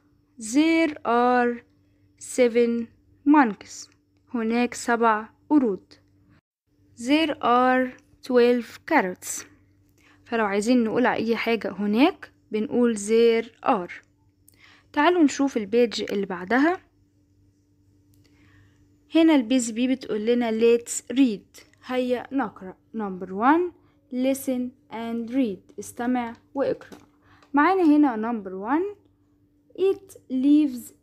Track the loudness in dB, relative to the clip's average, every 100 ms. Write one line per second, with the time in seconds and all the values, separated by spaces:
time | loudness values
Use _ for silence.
0 | _ _ _ -16 -2 0 2 2 0 -2
1 | -2 0 2 2 0 -4 -12 _ _ _
2 | _ _ -6 0 2 2 0 0 -6 _
3 | _ _ 4 4 4 0 -14 -20 -20 _
4 | _ _ _ -6 -2 -2 -2 -4 -2 0
5 | 2 0 -4 _ 0 2 2 -2 _ _
6 | _ _ _ _ _ _ _ _ _ -10
7 | 0 0 0 -2 0 2 2 0 -2 -8
8 | _ _ 0 4 4 2 -4 -12 -2 0
9 | 0 -4 -12 -14 -16 _ _ _ _ _
10 | _ _ -6 -4 -2 -2 2 2 2 0
11 | 0 0 -2 -2 -2 -4 -4 -6 -2 2
12 | 2 0 -12 _ _ -6 -2 0 0 0
13 | 0 4 4 2 -2 -6 -2 -2 -4 -14
14 | _ _ _ _ _ _ _ _ _ 0
15 | 2 4 2 2 -2 -4 -2 0 0 -2
16 | -6 -6 -6 -8 -2 2 2 0 _ _
17 | _ _ _ _ _ _ _ _ _ _
18 | _ _ _ _ _ _ _ _ _ _
19 | _ 2 4 4 2 -2 -2 -4 -2 -2
20 | -4 -4 -2 0 -2 2 4 4 0 -12
21 | -4 2 2 0 -12 -20 _ _ -8 -4
22 | -2 -4 -4 -6 -6 -8 -18 -20 _ -10
23 | -8 -8 -10 0 2 2 0 -8 _ _
24 | _ -4 -2 -2 -4 -6 -6 -12 _ -12
25 | -8 -8 -4 -2 -2 -4 _ -18 -16 -8
26 | -4 -4 -6 -12 _ -4 -4 -4 -10 -20
27 | _ _ _ _ _ 0 2 4 4 4
28 | 4 0 -6 -6 -8 -10 -4 -2 -4 -8
29 | _ _ _ _ _ _ _ -2 0 -2
30 | -8 -20 -8 0 4 4 2 -4 -14 -20